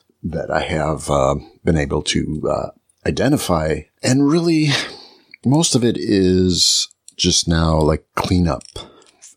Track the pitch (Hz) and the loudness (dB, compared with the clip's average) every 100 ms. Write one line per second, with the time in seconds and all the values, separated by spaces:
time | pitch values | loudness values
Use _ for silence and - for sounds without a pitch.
0 | _ _ 87 80 - 78 - 80 76 73 | _ _ -8 -8 -4 -4 -2 -2 -2 -4
1 | - 71 67 73 - - - 80 71 76 | -2 0 2 0 -6 -6 -2 0 0 -2
2 | - - 73 76 71 - - - _ _ | -2 -4 -4 -4 -4 -4 -6 -12 _ _
3 | - 80 117 147 - 85 78 78 - _ | -6 -2 0 0 0 0 0 -4 -6 _
4 | 117 131 143 165 170 160 151 131 - - | -2 2 2 2 2 2 0 -2 -6 -12
5 | - _ _ - 120 143 165 127 117 - | -20 _ _ -6 0 2 2 2 0 -2
6 | - 101 92 92 92 85 - - - _ | 0 2 4 4 2 2 0 0 -4 _
7 | - - 90 85 - 82 82 80 76 80 | -20 -4 0 0 0 2 2 2 2 0
8 | - - - 90 85 65 - - - - | -4 -8 -2 0 2 -2 -8 -18 -20 -20
9 | _ _ - | _ _ -20